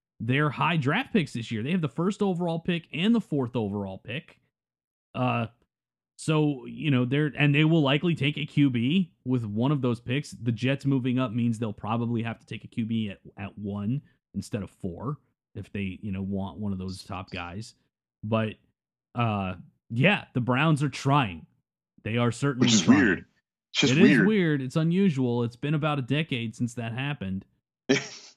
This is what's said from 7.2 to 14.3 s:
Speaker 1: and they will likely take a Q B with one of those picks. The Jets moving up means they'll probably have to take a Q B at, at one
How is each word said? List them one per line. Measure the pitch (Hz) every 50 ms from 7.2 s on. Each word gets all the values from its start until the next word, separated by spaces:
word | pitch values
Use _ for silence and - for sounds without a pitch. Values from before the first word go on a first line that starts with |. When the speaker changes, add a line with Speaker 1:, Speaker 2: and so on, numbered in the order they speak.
| 156 147 -
Speaker 1:
and | - 147 147
they | 143 147 156
will | 156 165 165
likely | 143 131 143 151 185 175 156
take | - 139 147 151 165
a | 160
Q | - - 151 143 139
B | 123 120 117 131 165 196 180 - _ _ -
with | 127 127 123 117
one | 104 101 110 120 139
of | 151 139
those | 123 123 117 117
picks. | - - 127 147 147 -
The | - - 117 120
Jets | 117 104 120 131 135 135 -
moving | 139 135 131 120 131 123 127
up | 131 117
means | 104 120 117 120 113 107
they'll | 117 107
probably | 101 - - 104 117 117 120 117 120 113
have | 113 117 110 -
to | _
take | - 120 107
a | - 113
Q | - 123 113
B | 107 113 113 110 101
at, | 92 - - - -
at | - 101 98 - 101
one | 104 101 101 101 101 104 131 147 - _ _ _ _ _